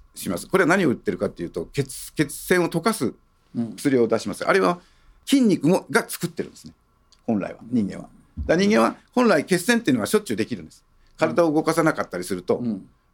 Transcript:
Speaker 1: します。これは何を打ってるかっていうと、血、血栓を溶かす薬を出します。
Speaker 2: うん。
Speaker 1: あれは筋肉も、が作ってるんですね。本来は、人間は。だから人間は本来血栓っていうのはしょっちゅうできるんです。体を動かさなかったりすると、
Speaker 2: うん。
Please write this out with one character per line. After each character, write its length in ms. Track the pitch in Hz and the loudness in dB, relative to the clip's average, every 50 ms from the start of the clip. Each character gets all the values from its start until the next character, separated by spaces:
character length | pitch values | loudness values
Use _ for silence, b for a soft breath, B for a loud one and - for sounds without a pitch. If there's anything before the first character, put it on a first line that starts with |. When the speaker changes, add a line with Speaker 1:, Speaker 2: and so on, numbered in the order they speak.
| - _ _ | -20 _ _
Speaker 1:
し 140 | - - - | -10 -6 -6
ま 80 | 90 87 | -6 -6
す。 100 | - - | -4 -2
こ 100 | - 180 | 0 2
れ 60 | 185 | 2
は 60 | 147 | 4
何 160 | 175 202 180 | 2 2 2
を 40 | 139 | 0
打 40 | 107 | 0
っ 20 | |
て 160 | - - 107 | -2 -2 -4
る 60 | 92 90 | -4 -2
か 100 | 101 95 | -4 -6
っ 20 | |
て 140 | - - 85 | -6 -8 -10
い 20 | |
う 40 | - | -8
と、 180 | - 90 82 - | -8 -8 -10 -6
血、 420 | - 143 131 - - - - - - | -4 -6 -6 -6 -8 -14 -16 -8 -4
血 220 | - 151 - - | -4 -4 -4 -6
栓 280 | - - - 185 180 170 | -8 -2 2 2 2 2
を 60 | 165 | 2
溶 120 | - 170 | -2 -2
か 120 | - 233 214 | 0 -2 -2
す 200 | - 135 104 - - _ _ _ _ _ _ - 117 117 110 - - | 0 -2 -6 -6 -8 _ _ _ _ _ _ -8 -6 -6 -6 -6 -4
薬 200 | - 147 135 123 | -2 2 2 4
を 100 | 117 107 | 4 2
出 120 | 113 110 | 0 -2
し 80 | - 104 | -2 -4
ま 60 | 87 | -8
す。 100 | - - | -4 -2
Speaker 2:
う 40 | - | 0
ん。 20 | |
Speaker 1:
あ 40 | 185 | 2
れ 60 | 190 | 2
は 200 | - 180 175 180 b b b b b b b b _ | 2 0 0 -2 b b b b b b b b _
筋 160 | - 277 285 | 0 2 4
肉 260 | 247 214 170 - - 160 | 4 4 2 2 2 2
も、 180 | 185 - - - | 2 2 0 -2
が 180 | - - - - | -2 -2 -2 -2
作 200 | - - - 165 | -6 -10 -10 -8
っ 20 | |
て 140 | - - - | -8 -8 -10
る 60 | - | -10
ん 20 | |
で 60 | - - | -12 -18
す 100 | - - | -20 -20
ね。 60 | - _ _ _ _ _ _ _ _ _ _ | -20 _ _ _ _ _ _ _ _ _ _
本 140 | - 113 101 | -2 -2 -2
来 140 | 85 78 82 | -2 -4 -8
は、 60 | - - 113 | -14 -8 -4
人 160 | 127 117 101 90 | -2 0 0 -2
間 120 | 82 85 | -4 -8
は。 100 | - - - - _ _ _ - | -12 -16 -20 -20 _ _ _ -6
だ 160 | - - 160 | -2 0 2
か 0 | |
ら 0 | 175 | 4
人 120 | 196 202 | 4 4
間 120 | 220 226 | 4 4
は 140 | 226 226 226 - - _ _ | 4 2 0 -4 -12 _ _
本 140 | 247 247 220 | 2 4 4
来 180 | 180 151 - | 4 4 2
血 140 | - 190 175 | 2 0 0
栓 200 | - - 240 233 | 2 2 0 2
っ 20 | |
て 100 | 240 - | 2 2
い 20 | 131 | 2
う 20 | |
の 60 | 110 | 2
は 60 | 101 - | 2 0
し 80 | - | 0
ょ 40 | 208 | 0
っ 40 | 208 | 0
ち 80 | - | -2
ゅ 20 | 107 | -2
う 40 | 98 | -4
で 80 | 107 | -2
き 100 | - 120 | -4 -6
る 80 | 90 78 | -8 -10
ん 20 | |
で 60 | 78 | -12
す。 120 | - - _ _ _ _ _ _ _ - | -20 -20 _ _ _ _ _ _ _ -2
体 280 | 156 165 156 170 170 | -2 0 2 2 2
を 80 | 160 147 | 2 2
動 100 | 160 156 | 2 0
か 100 | 156 160 | 0 2
さ 100 | 165 156 | 2 2
な 100 | - - | 2 0
か 100 | - - | -2 -4
っ 60 | - | -6
た 80 | - 87 | -6 -8
り 60 | 90 | -6
す 100 | - 98 | -6 -6
る 60 | 90 | -4
と、 160 | 87 - 117 120 | -2 -2 -2 0
Speaker 2:
う 100 | 123 117 | 0 -2
ん。 200 | 104 95 - - _ _ _ _ | -4 -4 -8 -12 _ _ _ _